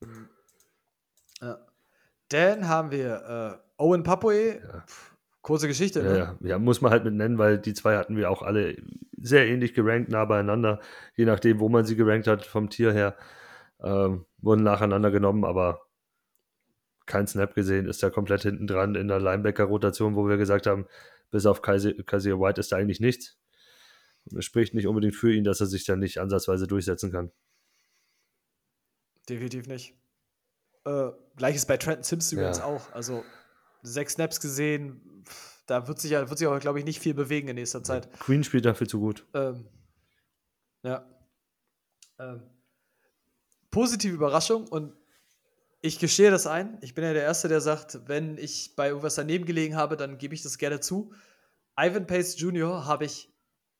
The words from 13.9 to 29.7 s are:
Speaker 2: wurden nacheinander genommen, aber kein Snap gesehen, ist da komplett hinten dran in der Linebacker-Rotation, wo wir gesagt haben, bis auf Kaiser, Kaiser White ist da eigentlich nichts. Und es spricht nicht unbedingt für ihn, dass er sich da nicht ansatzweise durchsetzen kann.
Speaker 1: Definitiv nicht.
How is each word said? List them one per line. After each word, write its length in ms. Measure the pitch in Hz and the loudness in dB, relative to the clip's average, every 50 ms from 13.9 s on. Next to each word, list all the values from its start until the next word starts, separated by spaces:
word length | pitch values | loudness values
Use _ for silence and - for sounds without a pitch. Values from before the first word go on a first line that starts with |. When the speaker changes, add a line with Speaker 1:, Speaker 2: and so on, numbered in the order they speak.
| 98 98 98 95 95 90 87 - _ _ | 0 2 2 2 0 -2 -6 -12 _ _
Speaker 2:
wurden 240 | - 107 107 107 107 | 2 4 4 6 6
nacheinander 480 | 107 101 98 107 104 98 101 104 104 | 4 4 4 2 2 2 2 2 4
genommen, 340 | 101 104 101 98 98 107 101 | 4 4 4 4 4 2 0
aber 420 | 85 90 92 90 87 85 - - _ _ _ _ _ _ _ _ _ _ _ _ _ _ _ _ _ _ _ _ _ _ _ _ | 0 2 2 2 0 0 -4 -10 _ _ _ _ _ _ _ _ _ _ _ _ _ _ _ _ _ _ _ _ _ _ _ _
kein 220 | - - 101 101 101 | -4 -2 -2 -2 0
Snap 260 | - 104 98 101 - | 0 -2 -2 0 0
gesehen, 320 | - 101 95 95 98 95 - | -2 0 0 0 0 0 -2
ist 160 | - - - | -4 -2 -2
da 60 | 98 | 0
komplett 320 | - - 101 98 101 101 | 0 -2 0 0 0 0
hinten 260 | - 104 101 - 104 101 | 0 -2 -2 -2 -4 -2
dran 280 | 98 92 98 101 104 | 0 0 0 0 0
in 120 | 95 98 101 | -2 -2 0
der 120 | 98 95 | 0 0
Linebacker-Rotation, 960 | 95 95 92 101 101 104 101 - 104 95 104 104 101 101 92 - 110 107 104 | 2 2 0 2 0 0 2 2 2 2 2 2 2 0 0 0 0 0 2
wo 120 | 101 104 101 | 2 2 2
wir 100 | 101 101 | 2 2
gesagt 300 | 104 95 101 98 - 107 | 4 2 2 2 2 2
haben, 180 | 98 98 95 - - - - - - _ _ _ | 0 0 -2 -8 -14 -20 -20 -20 -20 _ _ _
bis 140 | - 104 95 | -2 2 4
auf 160 | 107 98 - | 4 4 4
Kaiser, 320 | - - 98 98 98 104 - - 101 | 2 2 2 4 2 0 0 -2 -4
Kaiser 360 | - - 101 98 101 95 92 | -2 -2 0 0 0 0 2
White 200 | 95 95 101 - | 2 0 0 0
ist 120 | - - | -2 -2
da 40 | 101 | -2
eigentlich 240 | 92 101 104 95 - | 0 0 0 0 0
nichts. 400 | 107 123 127 - - - _ _ _ _ _ _ _ _ _ _ - - _ _ _ _ _ _ _ | 0 0 0 -2 -8 -18 _ _ _ _ _ _ _ _ _ _ -20 -20 _ _ _ _ _ _ _
Und 120 | - - - | -12 -10 -8
es 80 | - | -8
spricht 280 | - - 120 117 104 - | -2 2 2 2 2 0
nicht 140 | 113 98 95 | 0 0 0
unbedingt 280 | 107 107 104 107 101 | 0 2 0 0 0
für 160 | - - 117 110 | 2 2 4 4
ihn, 120 | 107 104 | 4 2
dass 160 | 101 95 - | 2 2 0
er 60 | 104 95 | 0 -2
sich 180 | 95 95 - | -2 -4 -2
da 100 | - 98 | -2 -2
nicht 220 | 92 98 92 - - | -2 -2 -4 -4 -6
ansatzweise 500 | 92 95 98 92 - - 95 95 95 92 | -4 -2 -2 -2 0 0 0 -2 0 -2
durchsetzen 440 | 98 98 87 98 90 - - 95 | -2 -2 -2 -2 -4 -4 -4 -6
kann. 200 | 87 90 90 87 - _ _ _ _ _ _ _ _ _ _ _ _ _ _ _ _ _ _ _ _ _ _ _ _ _ _ _ _ _ _ _ _ _ _ _ _ _ _ - | -6 -6 -8 -8 -12 _ _ _ _ _ _ _ _ _ _ _ _ _ _ _ _ _ _ _ _ _ _ _ _ _ _ _ _ _ _ _ _ _ _ _ _ _ _ -12
Speaker 1:
Definitiv 380 | 123 117 120 123 120 127 117 | -10 -10 -10 -10 -10 -12 -12
nicht. 260 | 131 | -12